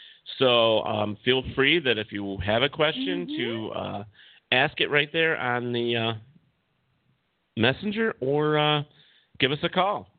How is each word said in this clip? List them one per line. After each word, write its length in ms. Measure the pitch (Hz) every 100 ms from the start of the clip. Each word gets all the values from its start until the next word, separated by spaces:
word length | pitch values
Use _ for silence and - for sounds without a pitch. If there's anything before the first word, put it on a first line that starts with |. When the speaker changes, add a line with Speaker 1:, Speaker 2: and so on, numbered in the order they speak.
| - - - -
Speaker 1:
So, 440 | 131 120 113 110
um, 320 | - 107 104 101
feel 180 | - 131 131 -
free 240 | 135 165
that 180 | 135 110
if 140 | 107
you 260 | 101 101 98 95
have 160 | 110
a 60 | 143
question 580 | 160 151 131 - 175 175
Speaker 2:
Mm-hmm. 100 | 294
Speaker 1:
to, 340 | 120 113 110
uh, 320 | 92 98 101 107 - - - -
ask 280 | 127 147 -
it 80 | 147
right 200 | 143 151
there 240 | 165 165 160
on 360 | 123 120 120
the, 240 | 120 120 120
uh, 160 | 113 113 110 _ _ _ _ _ _ _ _ _ _ _ _ -
messenger 580 | 110 127 202 208 226 -
or, 360 | 127 147 151 151
uh, 240 | 151 151 147 _ _ _ _ -
give 100 | 127
us 60 | 147
a 40 | 170
call. 400 | 185 185 180 92